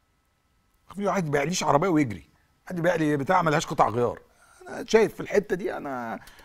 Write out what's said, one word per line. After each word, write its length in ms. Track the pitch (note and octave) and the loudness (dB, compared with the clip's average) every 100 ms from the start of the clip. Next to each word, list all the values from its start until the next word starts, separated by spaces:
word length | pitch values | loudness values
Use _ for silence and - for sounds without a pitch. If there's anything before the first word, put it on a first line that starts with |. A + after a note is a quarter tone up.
| _ _ _ _ _ _ _ _ - F#3 | _ _ _ _ _ _ _ _ -16 -6
في 100 | G3+ | -2
واحد 260 | F3+ D#3+ | 0 0
بيعليش 320 | C#3+ C#3+ F3+ | 0 0 -2
عربيه 240 | D#3 C#3+ F#3 | 2 4 4
ويجري، 420 | D#3 C#3 F#2 - _ _ _ - | 2 2 -2 -14 _ _ _ -12
حد 140 | F3+ | -4
بيعلي 380 | E3 F3 D3+ D3 | 0 2 2 0
بتاع 240 | C#3 F#3 | 2 0
ملهاش 260 | E3 D3 - | 2 0 0
قطع 220 | D3+ C3 | 0 2
غيار. 300 | A2+ A#2 E2+ - _ _ - F#4 | 2 -2 -2 -12 _ _ -20 -14
انا 180 | - C4 | -12 2
شايف 260 | A3 G#3 | 4 4
في 60 | - | -2
الحته 360 | - G3 F#3 F3+ | -4 -2 -2 -4
دي، 220 | - - | -6 -8
انا، 420 | C#3+ B2+ A#2 G#2 - - | -8 -8 -8 -10 -12 -20